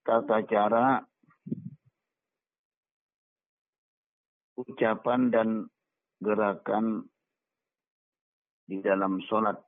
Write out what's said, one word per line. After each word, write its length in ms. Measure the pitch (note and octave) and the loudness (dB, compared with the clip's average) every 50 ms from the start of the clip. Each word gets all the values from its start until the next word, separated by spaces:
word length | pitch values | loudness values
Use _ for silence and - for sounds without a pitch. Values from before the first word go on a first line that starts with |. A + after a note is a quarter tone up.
tata 400 | _ - A#2 A2+ G#2 - A2+ A2 G#2+ - | _ 2 2 2 2 2 0 0 0 0
cara 560 | A2+ G#2 G#2 G#2+ A2 A#2 A#2+ C3 C3+ A#2 - _ _ _ _ _ _ _ _ - - - - - - _ _ _ _ _ _ _ _ _ _ _ _ _ _ _ _ _ _ _ _ _ _ _ _ _ _ _ _ _ _ _ _ _ _ _ _ _ _ _ _ _ _ _ _ _ _ _ _ _ _ _ _ _ _ _ _ | 2 2 2 4 2 2 4 2 2 0 -4 _ _ _ _ _ _ _ _ -12 -12 -12 -12 -18 -18 _ _ _ _ _ _ _ _ _ _ _ _ _ _ _ _ _ _ _ _ _ _ _ _ _ _ _ _ _ _ _ _ _ _ _ _ _ _ _ _ _ _ _ _ _ _ _ _ _ _ _ _ _ _ _ _
ucapan 720 | - B2+ - C3+ - B2+ A2+ A2 G2 - B2 A#2+ B2+ B2+ B2 | -12 -12 -12 -4 -2 0 0 0 0 -2 -2 0 2 2 2
dan 200 | A2+ A2+ A2 A2+ A2 A2 G2 - _ _ _ _ _ _ _ _ _ _ | 4 2 2 2 0 -4 -6 -8 _ _ _ _ _ _ _ _ _ _
gerakan 840 | F#2 G#2 G#2+ G#2 G#2+ G2+ G2 - - - - G#2+ A2 A2+ A2 A#2 C3 - _ _ _ _ _ _ _ _ _ _ _ _ _ _ _ _ _ _ _ _ _ _ _ _ _ _ _ _ _ _ _ | -2 -2 0 2 2 0 0 -4 -4 -4 -2 0 0 0 -2 -4 -6 -12 _ _ _ _ _ _ _ _ _ _ _ _ _ _ _ _ _ _ _ _ _ _ _ _ _ _ _ _ _ _ _
di 160 | - F#2+ F#2+ | -10 -10 -4
dalam 400 | F#2+ G#2 G2 F#2+ G2 F#2+ F#2+ F#2 F#2 - | 0 0 2 2 2 0 -2 -4 -4 -2
sholat. 320 | A2 G#2+ A2 G#2 G2 - - | -2 0 0 0 -2 -4 -10